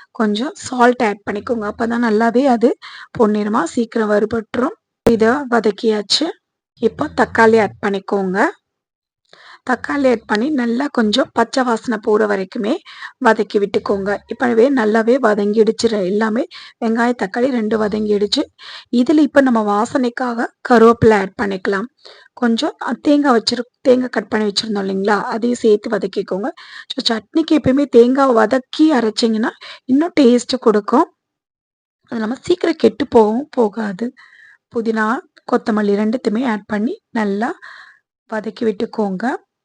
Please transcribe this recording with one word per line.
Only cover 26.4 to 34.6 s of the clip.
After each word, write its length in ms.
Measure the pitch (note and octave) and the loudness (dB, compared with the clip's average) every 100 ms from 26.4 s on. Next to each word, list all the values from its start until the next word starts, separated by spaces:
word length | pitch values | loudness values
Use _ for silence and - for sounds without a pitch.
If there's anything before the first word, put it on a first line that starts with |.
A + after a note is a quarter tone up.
| A#3+ - - - - | -6 -10 -18 -18 -10
So, 300 | - - A3 | -6 -4 -4
சட்னிக்கு 360 | - D#4+ D#4+ | -4 -2 0
எப்பயுமே 320 | D4+ B3+ C4+ | 0 2 0
தேங்காய் 500 | C#4+ A#3 A#3+ C4 C4+ | 4 6 6 4 2
வதக்கி 580 | A3 G#3+ B3+ - - D#4 | 2 2 0 -4 0 2
அரைச்சிங்கன்னா 580 | C4+ A3 A3 A#3 A3 C4+ - - - | 2 0 -2 -2 0 -4 -6 -20 -12
இன்னும் 280 | - C4+ E4+ - | -2 0 2 4
டேஸ்ட் 380 | B3+ A#3+ - B3+ | 4 4 0 -2
கொடுக்கும். 560 | C4 G#3+ G#3 B3+ E4+ _ _ _ _ _ _ _ _ _ - | 2 0 2 0 0 _ _ _ _ _ _ _ _ _ -10
அது 80 | |
இல்லாம 200 | A#3+ A3 C4 | -6 -6 -6
சீக்கிரம் 340 | - F4+ E4+ - | -2 -2 -2 0
கெட்டு 300 | A3+ F#3 C#4+ | 0 0 2
போகவும் 400 | A#3+ G#3+ A3+ D4+ | 4 4 0 -4
போகாது. 600 | - G#3+ A3+ G#3 F#3 A#3+ - - _ - _ | -2 -2 -2 -6 -6 -8 -10 -20 _ -20 _